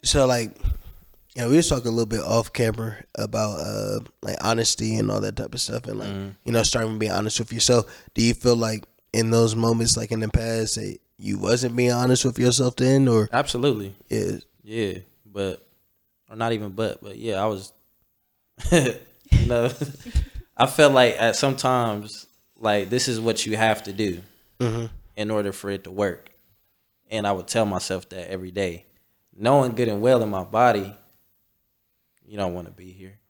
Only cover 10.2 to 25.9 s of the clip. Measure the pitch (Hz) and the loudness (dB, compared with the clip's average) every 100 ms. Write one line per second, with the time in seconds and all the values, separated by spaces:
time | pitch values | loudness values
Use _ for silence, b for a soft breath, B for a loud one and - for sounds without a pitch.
10.2 | 110 110 113 113 110 - 101 - _ _ | 0 -2 -2 -2 -2 -4 -6 -10 _ _
11.2 | 101 98 95 120 123 120 123 120 123 127 | -6 -4 0 2 2 2 2 2 2 4
12.2 | 131 127 123 120 127 - 127 135 135 113 | 2 2 2 4 0 2 4 6 6 4
13.2 | 107 117 139 123 139 107 98 98 _ 113 | 2 0 -2 0 0 0 -6 -12 _ -2
14.2 | 92 95 - _ 107 113 104 92 95 _ | -2 -6 -12 _ -10 -4 -4 -6 -14 _
15.2 | 107 98 98 - _ _ _ _ _ _ | _ -6 -6 -6 _ _ _ _ _ _
16.2 | _ 110 117 113 104 95 110 - 104 101 | _ -6 -4 -2 -6 -4 -4 -6 -14 -10
17.2 | 113 95 107 101 98 _ _ _ _ _ | -6 -2 -2 -4 -8 _ _ _ _ _
18.2 | _ _ _ _ - 175 127 113 - _ | _ _ _ _ 2 2 2 -4 -12 _
19.2 | _ - 120 120 120 - 143 - 240 B | _ 4 6 2 0 -2 -10 -10 -4 B
20.2 | B B B - 135 135 147 135 123 98 | B B B -2 0 6 6 8 6 4
21.2 | 113 104 139 135 131 127 117 104 104 - | 0 2 0 0 0 2 0 -2 -8 -16
22.2 | - _ _ _ 110 104 95 123 127 113 | -18 _ _ _ 0 0 2 -2 0 0
23.2 | 113 110 - 107 110 107 - 98 104 87 | 0 -2 -2 2 2 2 -4 -4 -4 -4
24.2 | 92 _ _ _ 123 113 113 - - - | -12 _ _ _ -4 -2 -6 -12 -18 -8
25.2 | 107 107 101 95 101 98 92 | -2 -2 -2 -6 -6 -6 -8